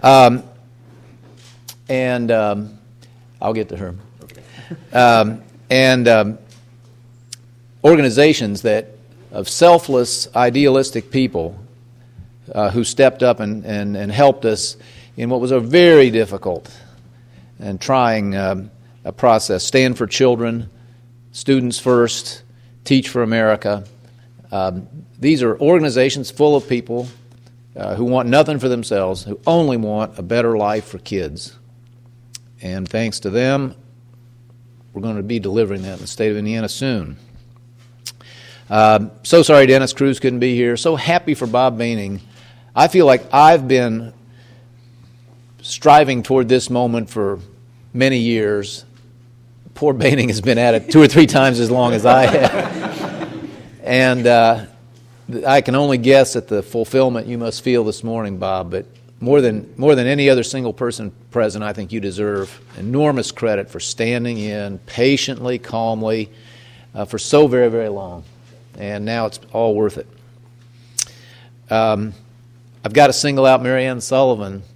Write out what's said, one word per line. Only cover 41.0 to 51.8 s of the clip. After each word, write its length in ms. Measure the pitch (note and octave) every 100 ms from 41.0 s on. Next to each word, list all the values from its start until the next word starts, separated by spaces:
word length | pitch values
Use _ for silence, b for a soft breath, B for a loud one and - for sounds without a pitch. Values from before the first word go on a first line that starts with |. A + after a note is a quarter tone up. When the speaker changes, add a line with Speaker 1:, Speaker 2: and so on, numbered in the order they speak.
| B2+ F3 F3
Speaker 1:
for 140 | D3 A#2+
Bob 300 | A#2+ C3 A#2
Boehning. 420 | A#2 A2+ G2+ G2 - b b b b -
I 120 | D#3
feel 180 | F#3 D#3
like 160 | B2+ -
I've 340 | C#3 D3+ E3 C3
been 460 | C3 A#2+ A2+ A#2 - - b b b b _ _ _ - _ _ _ _ _
striving 580 | - - D3+ D3 C#3+ B2+
toward 260 | A2 C3 A#2+
this 220 | B2+ -
moment 400 | A#2+ B2 A#2 A2
for 300 | A2+ G2+ G2 F#2 - - _ -
many 280 | B2 C3 C3
years. 640 | A#2 A#2 G#2+ G#2 G2+ - - _ - _ _ _ _ _ -
Poor 200 | - D3
Boehning 340 | C3 C3 C#3 A#2+
has 140 | G#2+
been 180 | G#2 A#2
at 160 | A#2+ A2+
it 160 | -
two 100 | D#3
or 60 | D3+
three 180 | C#3+ D3
times 340 | D3+ C3+ A#2+
as 120 | A#2
long 220 | B2